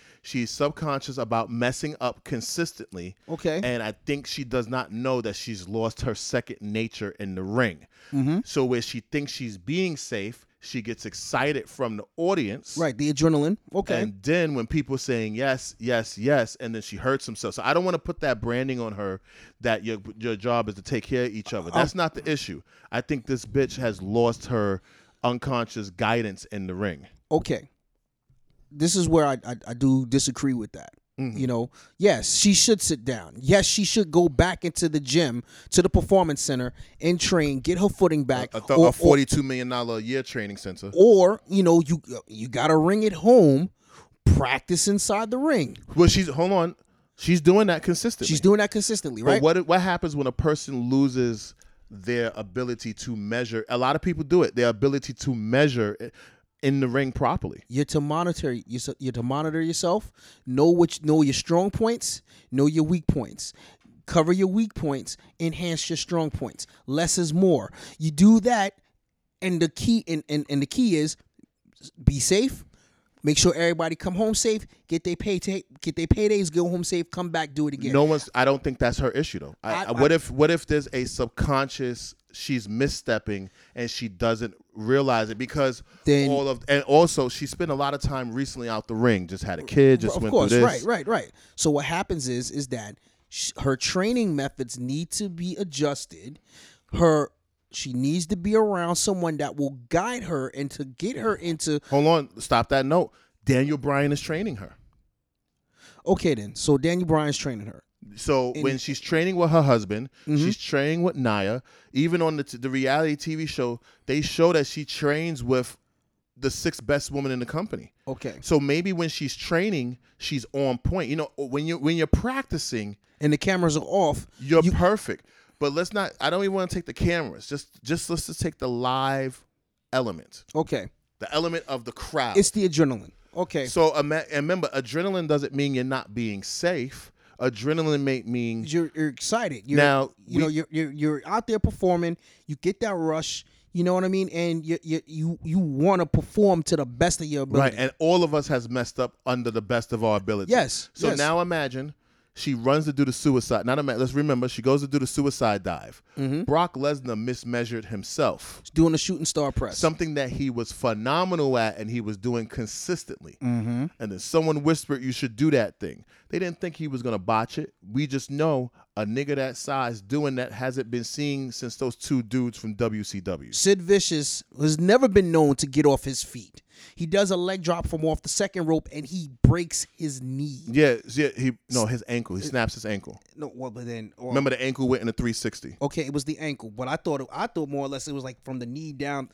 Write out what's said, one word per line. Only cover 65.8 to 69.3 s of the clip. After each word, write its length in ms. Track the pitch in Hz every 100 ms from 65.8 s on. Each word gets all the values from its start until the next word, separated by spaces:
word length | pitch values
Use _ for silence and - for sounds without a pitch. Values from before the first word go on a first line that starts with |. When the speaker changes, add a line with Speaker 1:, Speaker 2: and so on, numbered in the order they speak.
| -
Speaker 2:
your 60 | 160
strong 340 | - 170 156
points. 380 | - 123 - - _ -
Less 320 | 143 165 -
is 160 | 170
more. 380 | 160 190 143 98 - - -
You 140 | 156
do 300 | 147 202 226
that, 320 | 208 233 196 - _ _ _ _ _